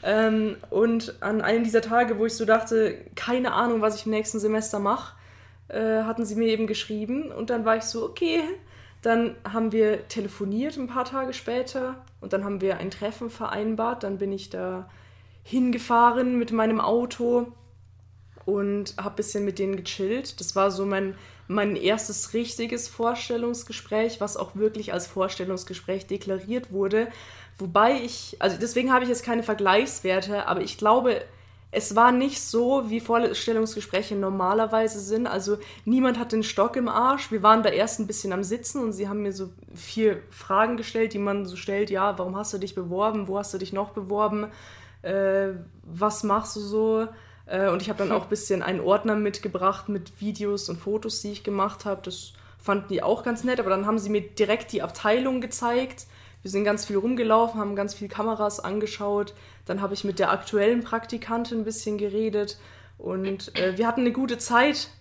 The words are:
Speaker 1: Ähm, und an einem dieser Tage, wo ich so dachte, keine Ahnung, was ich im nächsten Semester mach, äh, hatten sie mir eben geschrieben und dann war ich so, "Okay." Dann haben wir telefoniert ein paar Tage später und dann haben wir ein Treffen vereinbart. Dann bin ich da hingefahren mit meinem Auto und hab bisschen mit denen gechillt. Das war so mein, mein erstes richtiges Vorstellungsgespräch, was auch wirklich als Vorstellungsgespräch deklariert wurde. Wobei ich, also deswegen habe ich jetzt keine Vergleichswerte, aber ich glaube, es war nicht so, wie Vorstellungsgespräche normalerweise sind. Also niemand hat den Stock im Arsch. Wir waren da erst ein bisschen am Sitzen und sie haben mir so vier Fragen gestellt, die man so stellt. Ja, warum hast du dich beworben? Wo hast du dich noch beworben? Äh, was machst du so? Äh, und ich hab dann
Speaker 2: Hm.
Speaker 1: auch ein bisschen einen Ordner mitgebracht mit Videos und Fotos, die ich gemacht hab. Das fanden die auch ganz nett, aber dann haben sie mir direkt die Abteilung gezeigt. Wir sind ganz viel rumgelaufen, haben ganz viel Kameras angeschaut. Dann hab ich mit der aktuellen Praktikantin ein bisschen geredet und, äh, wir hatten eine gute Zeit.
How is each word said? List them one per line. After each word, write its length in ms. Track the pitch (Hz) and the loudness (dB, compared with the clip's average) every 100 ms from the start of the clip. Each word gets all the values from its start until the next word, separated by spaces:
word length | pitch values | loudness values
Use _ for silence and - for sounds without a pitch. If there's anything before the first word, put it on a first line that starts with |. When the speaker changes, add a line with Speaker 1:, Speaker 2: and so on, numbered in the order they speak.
Speaker 1:
Ähm, 520 | - 214 220 220 214 - - | 2 4 4 4 0 -4 -2
und 460 | 190 226 233 226 - | 2 4 2 -2 -6
an 200 | 196 220 | -2 0
einem 240 | - 233 | 2 2
dieser 160 | 226 226 | 4 2
Tage, 380 | 226 233 240 208 | 4 4 4 2
wo 80 | 226 | 0
ich 80 | |
so 100 | 220 | 0
dachte, 500 | 214 226 226 226 214 - - - | 4 4 4 2 2 0 -12 -10
keine 360 | - 254 254 | -2 0 2
Ahnung, 280 | - 240 226 | 2 2 4
was 160 | 214 208 | 2 0
ich 100 | 220 | -2
im 60 | |
nächsten 260 | 214 214 220 | -2 0 -2
Semester 400 | 214 220 220 208 | 0 0 0 0
mach, 360 | 202 240 - - - - - - - | 0 0 -4 -18 -20 -20 -20 -20 -8
äh, 340 | - 220 220 | -2 2 2
hatten 200 | 220 226 | 0 -2
sie 120 | 214 214 | -2 2
mir 100 | 226 | 2
eben 180 | 220 220 | 2 0
geschrieben 640 | 214 - 214 214 262 311 | -2 -4 -6 -4 -4 -4
und 180 | - 233 | -6 -2
dann 140 | 240 | 0
war 120 | 220 220 | 2 2
ich 60 | |
so, 200 | 220 233 | 0 -4
"Okay." 380 | 226 - 339 330 311 381 - - - - | -6 0 2 2 0 -6 -12 -20 -20 -4
Dann 320 | 233 226 233 - 196 | 2 2 2 -4 -6
haben 220 | 220 226 | -2 0
wir 340 | 220 214 214 - | 4 4 2 -2
telefoniert 680 | 233 202 - 196 214 285 302 | -6 -6 -6 -4 -2 -2 -4
ein 100 | 247 | -6
paar 180 | 247 | -4
Tage 280 | 247 269 262 | -4 -4 -4
später 640 | 254 - 247 254 269 254 262 - - | -6 -4 -4 -2 -4 -6 -8 -16 -16
und 120 | 196 | -4
dann 120 | 196 | -2
haben 160 | 202 196 | -2 -2
wir 160 | 190 175 | 0 0
ein 120 | 190 | -4
Treffen 380 | - 208 220 233 | -4 -6 -6 -10
vereinbart. 760 | - 226 196 214 220 233 240 | -6 -6 -2 -2 0 -2 -2
Dann 140 | 202 196 | -4 -4
bin 120 | 196 | -4
ich 160 | 196 196 | -4 -8
da 380 | 185 185 185 185 - - - - - | -8 -6 -6 -12 -20 -20 -20 -20 -20
hingefahren 960 | - 254 247 240 - 233 240 240 254 247 | -4 0 2 0 4 6 6 6 2 2
mit 140 | 233 | 2
meinem 280 | 226 220 226 | 2 2 2
Auto 680 | - 233 240 - 240 240 240 - - - - - - - - - | 2 2 0 -2 2 2 0 -10 -20 -20 -20 -20 -20 -20 -20 -8
und 500 | - 202 202 202 196 - | -2 0 2 0 -4 -6
hab 200 | 196 202 | -6 -4
bisschen 280 | 214 208 | -4 -2
mit 140 | 202 185 | -2 -2
denen 180 | 196 196 | -2 -2
gechillt. 640 | 175 - 196 240 269 - | -6 -4 -2 -2 -4 -8
Das 160 | - 202 | -4 2
war 140 | 196 | 2
so 160 | 185 196 | 2 -2
mein, 280 | 196 196 190 - - - | 0 -2 -6 -18 -20 -4
mein 280 | 202 202 185 | 0 0 0
erstes 560 | - 214 - 208 - | 0 0 -2 -6 -4
richtiges 560 | 226 233 - 233 240 233 | -4 -4 -6 -4 -4 -8
Vorstellungsgespräch, 1300 | - 233 233 - 233 240 240 - - - 214 226 226 | -2 -2 -2 -4 -2 -2 -4 -8 -14 -4 0 0 -2
was 160 | 202 - | -4 -4
auch 180 | 190 | -6
wirklich 380 | 196 214 214 202 | 0 0 0 -4
als 140 | 180 175 | -6 -4
Vorstellungsgespräch 1000 | 196 190 - 185 185 - 180 - 190 190 | -2 -2 -2 -4 -4 -6 -10 -4 -6 -4
deklariert 680 | 196 196 190 190 247 247 | -6 -4 -6 -2 -4 -2
wurde. 360 | 196 196 214 226 - - - - - | -2 2 2 0 -6 -18 -20 -20 -10
Wobei 420 | 190 180 226 277 | 2 6 6 6
ich, 340 | 233 - - - | -2 -8 -12 0
also 180 | 196 175 | 0 2
deswegen 320 | 226 233 262 | 0 0 4
habe 100 | 254 | 4
ich 60 | 247 | 4
jetzt 140 | 240 | 0
keine 180 | - 233 | 0 -2
Vergleichswerte, 1040 | 226 208 196 202 269 - 190 185 190 202 - | 0 2 6 6 4 -2 0 0 0 -4 0
aber 140 | 185 | -2
ich 160 | - - | -2 0
glaube, 420 | 214 240 254 214 - - - - - | 4 6 4 0 -4 -18 -20 -20 -4
es 240 | 196 - | -4 0
war 180 | 208 240 | 6 8
nicht 280 | 247 277 277 | 8 2 -2
so, 480 | - 226 240 269 226 | -2 2 4 2 2
wie 120 | 226 | -4
Vorstellungsgespräche 1120 | - 233 240 - - 226 220 214 - 185 214 202 | 2 2 2 0 0 0 0 -4 -4 -4 -2 -2
normalerweise 840 | 196 196 185 208 220 220 226 214 | -2 0 2 2 2 2 0 -2
sind. 260 | 196 220 240 | -2 -2 0
Also 320 | 196 196 208 - - | -2 -2 -4 -4 -8
niemand 340 | - 254 254 233 | 2 4 4 2
hat 140 | 233 | 0
den 100 | 220 | -2
Stock 340 | 220 - 220 254 | 0 2 2 2
im 120 | 240 | 0
Arsch. 420 | - 247 277 - | 2 2 2 -2
Wir 120 | 220 | 4
waren 200 | 202 226 | 6 8
da 60 | 214 | 6
erst 320 | - 220 - | 2 0 0
ein 60 | 202 | -4
bisschen 260 | 214 196 | -4 -4
am 100 | 180 | -4
Sitzen 400 | 190 240 240 285 | -2 -4 -4 -4
und 100 | 233 | -4
sie 120 | 190 202 | -4 -4
haben 160 | 208 | -4
mir 120 | 202 | -4
so 160 | 190 185 - - | -6 -10 -12 -20
vier 480 | - - 220 220 196 - | -18 -10 2 2 2 -8
Fragen 480 | - - 196 226 240 | -20 0 4 4 2
gestellt, 340 | 226 226 220 | -4 0 0
die 60 | 208 | 0
man 260 | 202 202 | 0 0
so 120 | 185 180 | -4 -8
stellt. 340 | - 196 208 | -4 0 0
Ja, 280 | 190 202 190 | 2 0 0
warum 180 | 185 190 | -4 -4
hast 180 | 214 | -6
du 40 | 202 | -6
dich 160 | 190 | -6
beworben? 540 | 196 175 180 214 220 190 | -6 -4 0 2 0 -2
Wo 100 | 196 | -4
hast 140 | 202 | -4
du 60 | 190 | -6
dich 160 | 190 | -4
noch 160 | 196 202 | -4 -4
beworben? 560 | - 185 208 214 208 214 - - - - - | -6 -4 0 2 0 -4 -10 -20 -20 -20 -12
Äh, 460 | - 196 190 196 196 185 170 - | -4 0 2 2 0 -4 -14 -20
was 380 | - 170 208 214 | -16 0 0 0
machst 340 | 214 202 214 214 | 0 0 0 -8
du 40 | |
so? 460 | 208 214 220 220 220 - - - | -4 0 2 0 -2 -8 -20 -20
Äh, 240 | - 185 240 | -6 0 2
und 140 | 196 | 0
ich 80 | 196 | -2
hab 80 | 202 | -2
dann 100 | 196 | 0
Speaker 2:
Hm. 60 | - | 0
Speaker 1:
auch 60 | |
ein 60 | - | 0
bisschen 320 | 214 - 190 | -4 0 -2
einen 180 | - 185 | 0 -2
Ordner 340 | - 202 220 208 | 2 2 2 0
mitgebracht 760 | 208 196 208 180 190 196 - | 0 -4 -6 0 0 0 -6
mit 320 | 202 170 - | -6 -8 -8
Videos 480 | 208 208 208 202 - | -6 -4 -2 -2 -4
und 100 | 165 | -8
Fotos, 400 | - 214 220 - | -4 -4 -4 -6
die 120 | 208 | -8
ich 120 | 202 | -8
gemacht 400 | - 202 196 - | -4 0 -2 -2
hab. 180 | 208 196 | -6 -6
Das 280 | 180 - - - - - | -6 -12 -14 -18 -20 -10
fanden 300 | - 202 202 | -2 -2 0
die 140 | 190 | -2
auch 220 | - 233 | 2 0
ganz 200 | 247 226 | 0 -2
nett, 160 | 247 254 | 0 0
aber 80 | 190 | 2
dann 160 | 190 | 2
haben 140 | 208 220 | 2 0
sie 100 | 202 | 2
mir 120 | 208 | -2
direkt 500 | 175 - 208 226 - | -2 0 2 2 0
die 80 | 202 | -6
Abteilung 600 | 165 - 214 233 262 254 | -6 -2 2 4 2 -2
gezeigt. 640 | 247 - 240 240 262 - - - - - | -4 -4 0 0 -2 -8 -18 -20 -20 -14
Wir 100 | 190 | -4
sind 100 | 196 | 0
ganz 200 | 208 214 | 2 0
viel 120 | - 202 | 0 0
rumgelaufen, 640 | 220 247 226 220 226 220 | 2 0 4 6 4 0
haben 140 | 202 | -4
ganz 200 | 202 202 | -2 -4
viel 120 | - 202 | -6 -10
Kameras 520 | - 220 214 208 208 | -4 -2 0 -2 -2
angeschaut. 760 | - 208 214 - 208 208 202 - - - - | -4 -2 -4 -4 -2 0 -2 -8 -20 -18 -6
Dann 160 | 190 | -4
hab 80 | 196 | -2
ich 140 | 196 | -2
mit 140 | 202 185 | -4 0
der 100 | 185 | 2
aktuellen 540 | 190 - 214 208 240 | 2 0 4 4 4
Praktikantin 760 | 233 226 226 233 - 233 233 233 | 0 -4 -4 -10 -4 -4 -2 -4
ein 60 | |
bisschen 340 | 214 220 220 208 | -4 -4 -4 -2
geredet 600 | 202 208 220 208 208 - - - - - | -2 0 0 0 -4 -8 -18 -20 -20 -12
und, 600 | - 185 190 196 - - | -6 -4 -2 -4 -6 -2
äh, 180 | 185 180 | 0 2
wir 100 | 226 | 2
hatten 140 | 233 | 4
eine 100 | 247 | 2
gute 260 | 240 262 240 | 2 -2 -2
Zeit. 500 | - 240 277 285 - - | 2 4 4 2 -6 -14